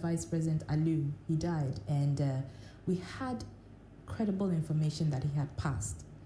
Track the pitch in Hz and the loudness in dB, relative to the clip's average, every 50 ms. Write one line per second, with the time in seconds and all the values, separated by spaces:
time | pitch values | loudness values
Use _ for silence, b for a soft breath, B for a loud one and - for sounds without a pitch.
0 | 165 170 170 160 160 - - 165 160 160 156 156 - - 151 151 160 165 160 151 | 2 0 0 0 0 0 0 2 2 4 2 2 2 2 2 2 4 4 4 2
1 | 143 143 147 - - - 160 151 165 170 170 156 147 131 135 - - - 147 143 | 2 0 -2 -4 -2 0 0 2 2 2 2 2 2 0 0 -2 -2 0 2 4
2 | 143 143 143 135 143 139 135 131 135 B B B B B B B B - 185 180 | 4 4 4 4 2 2 2 0 -2 B B B B B B B B 0 0 0
3 | - - - - 269 254 247 220 - - - - - - - - - - - - | -2 -4 -6 -6 -4 -4 -4 -4 -6 -10 -14 -16 -18 -20 -20 -20 -20 -20 -18 -16
4 | - - - - 226 208 190 190 202 190 175 160 151 - 156 156 156 151 147 - | -12 -8 -2 0 2 2 2 2 2 2 2 2 2 2 2 2 2 2 2 2
5 | 165 151 143 127 147 147 143 147 139 - - - - 156 127 - - - - - | 2 2 2 2 0 0 0 0 0 -2 -2 -2 -2 0 0 0 -2 -4 -6 -8
6 | - - - B B | -10 -14 -16 B B